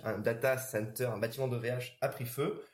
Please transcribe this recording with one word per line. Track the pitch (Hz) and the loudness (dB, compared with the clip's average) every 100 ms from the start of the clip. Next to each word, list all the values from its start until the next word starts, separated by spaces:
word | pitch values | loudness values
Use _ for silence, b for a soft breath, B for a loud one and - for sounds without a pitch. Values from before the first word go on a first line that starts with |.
un | 110 104 | -4 0
data | 110 117 135 127 | 2 4 4 2
center, | - 110 110 - 123 | 0 -2 -2 0 -2
un | 107 | 0
bâtiment | 113 131 131 | -2 0 0
d'O | 120 | 0
V | 120 | 0
H | 123 123 - | -2 -4 -2
a | 139 | -2
pris | - 120 | -2 -4
feu | 135 160 - B | 0 0 -2 B